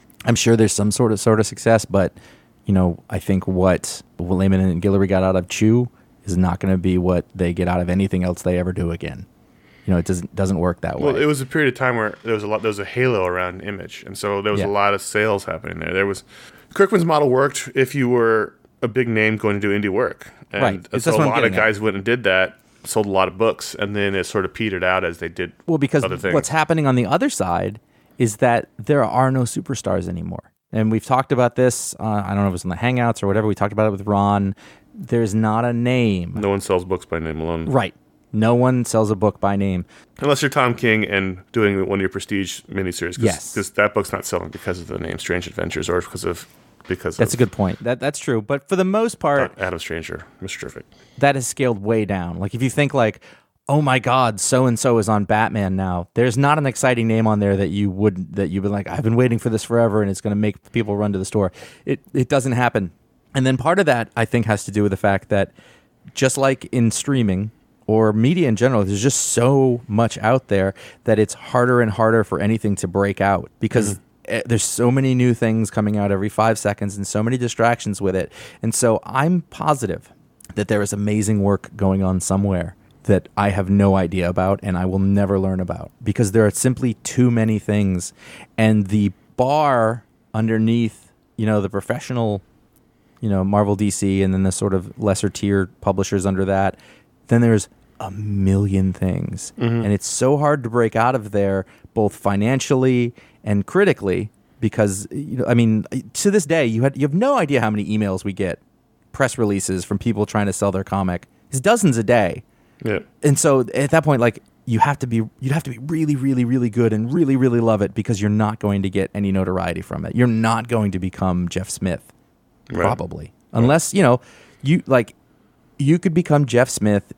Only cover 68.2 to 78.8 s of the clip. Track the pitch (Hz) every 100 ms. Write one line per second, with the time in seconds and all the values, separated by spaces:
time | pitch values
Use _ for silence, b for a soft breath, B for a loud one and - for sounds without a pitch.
68.2 | 123 180 147 104 123 117 95 101 131 -
69.2 | - - 127 139 131 120 - 107 117 -
70.2 | 107 131 - 98 95 B B B - 107
71.2 | 104 - - 127 123 123 113 101 110 113
72.2 | 104 87 104 110 107 98 92 95 101 98
73.2 | 98 92 - _ 110 117 104 95 _ _
74.2 | - 113 - 117 - - 120 135 135 127
75.2 | 123 117 113 113 107 - 104 104 101 98
76.2 | 104 - 113 107 101 101 101 101 98 107
77.2 | 110 127 120 - 117 120 104 95 98 92
78.2 | 87 B B B 113 -